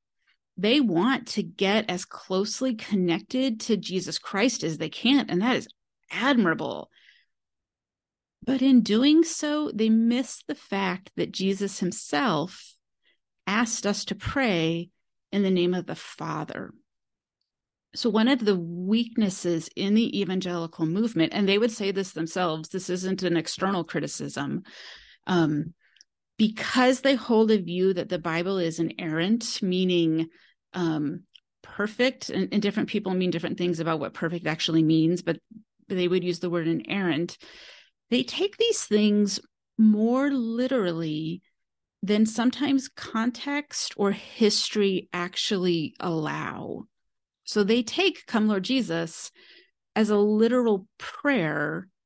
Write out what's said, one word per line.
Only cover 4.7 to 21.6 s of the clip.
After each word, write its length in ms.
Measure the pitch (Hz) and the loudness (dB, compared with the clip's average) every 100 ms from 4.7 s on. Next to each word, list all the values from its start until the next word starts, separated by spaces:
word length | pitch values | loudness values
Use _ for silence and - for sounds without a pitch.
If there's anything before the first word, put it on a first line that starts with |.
| 160 | -4
they 120 | 156 | -6
can, 380 | - 233 277 - | -2 2 2 2
and 120 | 170 | 0
that 140 | 233 214 | 0 0
is 140 | - _ _ _ - | -4 _ _ _ -14
admirable. 800 | 180 254 247 175 156 147 78 - _ _ _ _ _ _ _ _ _ _ _ _ _ _ _ | -2 2 4 2 0 -4 -8 -12 _ _ _ _ _ _ _ _ _ _ _ _ _ _ _
But 180 | - 269 | -4 2
in 200 | 269 254 | 6 8
doing 420 | 196 214 277 311 | 6 4 6 6
so, 480 | 320 - 302 302 302 | 4 0 -2 -2 -2
they 160 | 208 220 | 0 2
miss 540 | 220 226 240 262 - - | 4 4 2 -2 -8 -10
the 60 | 285 | -12
fact 560 | - 196 190 185 - - | -4 -2 0 -2 -6 -6
that 160 | 170 | -4
Jesus 480 | - 190 190 202 - | -2 -2 0 -4 -2
himself 960 | 180 - - 294 269 156 175 - - - _ _ _ _ _ _ - | -4 -4 -2 0 0 0 -2 -8 -14 -18 _ _ _ _ _ _ -4
asked 400 | 208 233 - 202 | -2 0 -2 -2
us 180 | 202 - | -4 -6
to 100 | 190 | -8
pray 760 | - 285 254 175 160 165 175 _ _ _ _ | -4 -2 0 2 0 -2 -6 _ _ _ _
in 120 | 196 | -2
the 60 | 190 | 2
name 220 | 185 175 | 2 2
of 120 | 180 180 | 0 -4
the 100 | 160 | -10
Father. 800 | - - 156 156 156 - - - _ _ _ _ _ _ _ _ _ _ _ - | -12 -10 -8 -6 -8 -10 -12 -16 _ _ _ _ _ _ _ _ _ _ _ -4
So 140 | 240 | 0
one 180 | 208 233 | 4 4
of 160 | 269 | 4
the 120 | 208 185 | 2 0
weaknesses 1160 | 170 170 185 226 226 - 208 185 175 165 160 - | -2 -6 0 0 0 0 0 0 -2 -2 -4 -4
in 200 | 196 214 | 2 2
the 240 | 233 202 | 2 0
evangelical 640 | 185 185 180 175 165 - 160 | -2 -2 -2 -4 -6 -4 -2
movement, 480 | 185 233 165 160 | 0 0 0 0
and 160 | 202 196 | 2 2
they 80 | |
would 140 | 196 | 4